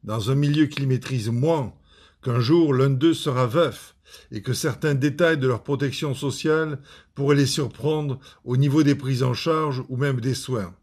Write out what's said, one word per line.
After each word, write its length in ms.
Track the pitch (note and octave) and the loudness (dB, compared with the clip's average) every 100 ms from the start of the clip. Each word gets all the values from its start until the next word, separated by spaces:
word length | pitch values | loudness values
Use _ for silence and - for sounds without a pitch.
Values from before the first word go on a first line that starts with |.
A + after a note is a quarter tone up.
dans 260 | - A2+ G#2 | -6 -4 0
un 40 | |
milieu 320 | C3+ C#3+ D3 D3 | 0 2 2 2
qu'ils 200 | D3 C#3 | 2 0
maîtrisent 440 | B2+ - C3 A2 | -2 -2 -4 -2
moins, 420 | A#2 D3 D#3+ A2+ - _ _ _ _ | 0 0 0 -2 -10 _ _ _ _
qu'un 160 | - A#2+ | -2 0
jour 360 | A#2 E3+ D#3+ | 4 4 4
l'un 160 | B2+ C#3 | 4 2
d'eux 240 | C3+ D#3+ | 4 2
sera 320 | D#3+ D3+ B2+ B2 | 2 -2 0 0
veuf, 480 | A#2 D#3+ G2+ - _ _ - _ | 2 0 -2 -18 _ _ -20 _
et 100 | G#2+ | -10
que 140 | G2+ | -4
certains 400 | B2 D#3 A#2 D#3 | -2 -2 -2 0
détails 440 | C#3 D3 C#3+ E3+ D#3+ | 2 0 2 2 2
de 100 | C3 | 0
leur 160 | A#2 | -2
protection 500 | - C#3+ C#3+ - D3+ | -4 -4 -4 -4 -6
sociale 640 | B2+ C#3+ C3 D#3 D#3 D#3 C#3 - - _ | -4 -6 -4 0 0 0 -6 -12 -20 _
pourraient 220 | - C#3 C#3+ | -6 2 4
les 100 | C#3 | 4
surprendre 760 | - C3 - D3 D#3 D3 B2+ - _ | 0 -4 -4 -4 -2 -4 -8 -12 _
au 120 | - B2+ | -4 0
niveau 280 | C#3+ C#3+ | 2 4
des 100 | D3 | 4
prises 300 | C#3 B2+ C3 | 2 0 -2
en 100 | C3 | 0
charge 480 | B2 - D#3+ D#3 B2+ B2+ | -2 -2 0 0 -4 -6
ou 80 | B2+ | -4
même 240 | C#3+ C3 | -2 -2
des 140 | A#2+ | -2
soins. 400 | B2+ - B2 F#2 F#2 | -4 -4 -6 -6 -12